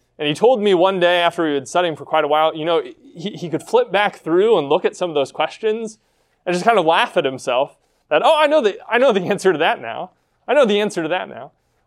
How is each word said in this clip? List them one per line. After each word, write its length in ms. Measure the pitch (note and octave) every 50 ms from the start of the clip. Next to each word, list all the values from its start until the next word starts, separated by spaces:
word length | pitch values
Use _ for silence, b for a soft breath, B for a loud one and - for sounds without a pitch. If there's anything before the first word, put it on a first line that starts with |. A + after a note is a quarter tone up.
| _ _ _ -
and 80 | D3+
he 80 | D3 D3+
told 260 | - G#3 B3 C4 G#3
me 140 | G#3 G#3 F#3+
one 240 | E3 F3+ F#3+ G3 F3+
day 220 | F3 F3 F3+ F3
after 260 | E3+ E3+ E3 F3+ E3
he 80 | D3+ C#3+
had 140 | C#3 C3 -
studying 260 | - F3 F3+ E3+ D3+
for 100 | C3+ C#3+
quite 200 | - D#3 D#3+ D3+
a 40 | C#3+
while, 280 | D3+ D#3 D#3+ D#3+ -
you 80 | D#3+ D3+
know, 180 | E3+ E3 D#3+
he, 480 | B2+ B2+ - _ - - - F3+ D3+ G#3
he 180 | - C#3+ E3+ D#3+
could 140 | D#3 D3
flip 300 | - - G#3+ B3 B3 G#3+
back 240 | F3 G3+ G#3 G3 -
through 420 | - - D#3+ E3 F3+ G#3 A3+ A3 E3+
and 100 | C#3+ C#3
look 160 | D3+ F#3 A3
at 120 | G3+ -
some 140 | - F#3 F3
of 40 | D3+
those 160 | D3 C3+ -
questions 680 | - - D#3 - - - A3 G#3+ A3 A#3 A3+ G#3+ - _ _ _ _ _ _ _ _ _ -
and 80 | F#3
just 120 | F3 F3+ E3+
kind 140 | A3+ A#3 G3
of 60 | D#3+
laugh 320 | D#3+ E3+ G#3 A#3+ A3+ -
at 80 | F#3 C3+
himself 540 | C3+ C3 B2+ - C3 A#2+ B2+ C#3+ - _ _ _ _ _ _ _ -
that, 140 | - E3 G#3+
"Oh, 120 | C#4 D#4+
I 120 | D4+ D#4 C#4+
know 120 | D4+ D#4
the, 180 | A#3 G3+ - - - -
I 100 | A3+ A#3+
know 140 | C4 C#4
the 160 | G#3 G3 F3 -
answer 240 | G3+ - - F#3+
to 60 | E3 D3
that 220 | D#3+ G3 A#3+ -
now. 300 | B2 A2+ A2+ C3 F3 - _ _ _ _ _ _ _ -
I 60 | B3
know 100 | D4 C4
the 160 | G3+ G#3 G#3
answer 220 | G#3 G3+ - F3+ D#3+
to 40 | D3+
that 200 | F3 F#3 F#3+ C#3
now." 240 | B2 A2+ C3 D3+ _ _ _ _ _ _ _